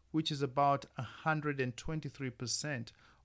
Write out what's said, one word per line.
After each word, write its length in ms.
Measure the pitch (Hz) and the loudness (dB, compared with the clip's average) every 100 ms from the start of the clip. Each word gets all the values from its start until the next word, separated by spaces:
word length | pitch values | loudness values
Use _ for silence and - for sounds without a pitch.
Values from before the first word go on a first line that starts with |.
| _ | _
which 200 | 156 160 | 0 2
is 100 | 143 | 0
about 420 | 135 131 143 139 - - | 0 4 6 4 0 -8
a 40 | |
hundred 580 | 110 - 160 156 147 139 | -10 -4 0 0 0 0
and 160 | 127 - | -2 -2
twenty-three 540 | - 160 143 - 131 | -4 -4 -4 -6 -6
percent 640 | - 120 - 151 127 117 - - - | -4 -2 0 0 -4 -6 -12 -20 -20